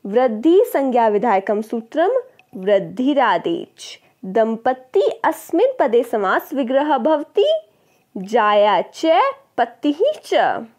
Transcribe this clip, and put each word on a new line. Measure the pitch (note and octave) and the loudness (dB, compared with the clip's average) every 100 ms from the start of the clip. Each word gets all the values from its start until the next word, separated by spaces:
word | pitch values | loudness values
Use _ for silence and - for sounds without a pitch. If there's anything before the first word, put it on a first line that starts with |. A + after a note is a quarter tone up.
| G3 | 0
वृद्धि | A3+ B3+ G#3+ D4+ F#4 B4 | 0 0 0 2 4 2
संज्ञा | D#4 C4+ A#3+ A3+ | 0 0 2 2
विधायकम | G#3 A#3+ F#3+ G3 G#3+ | 2 0 0 0 -4
सूत्रम | A3 A#3 A3 C#4+ F4+ B4+ B4 _ _ - | -4 -8 -6 -2 0 0 -4 _ _ -8
वृद्धिरादेच। | F#3+ G3+ E3 F#3 B3+ C#4+ A#3 F3 E3+ E3+ - _ - - _ _ F#3+ | 0 0 0 -4 0 2 2 0 -2 -6 -8 _ -20 -20 _ _ -4
दंपति | G#3+ A3+ A3+ C4 B3+ - G4 C5+ - - | 0 0 -2 -4 -4 -2 0 0 -2 -4
अस्मिन् | E4 - E4+ B4+ C5 | -4 -4 0 0 0
पदे | A3 A#3 | 2 2
समास | A#3+ A3 F#3+ C4 - | 0 -2 -2 -2 -4
विग्रह | C4+ A#3+ C4+ D4+ C4+ | -6 -2 0 0 0
भवति | A#3 D4+ D#4 - C#5 D#5+ _ _ _ _ _ - | 0 -2 -2 0 0 0 _ _ _ _ _ -14
जाया | F#3+ A#3 G#3 G#3 G#3 F#3 | -2 0 2 4 4 2
च | G3+ - D#4+ E4+ C5+ C5+ _ - | -2 -4 2 2 2 -4 _ -4
पतिः | B3 - D4 D4 C5 D5+ - | -4 -2 -4 0 -2 -2 -2
च। | D#4 E3+ F#2 A3+ | 0 0 -2 -8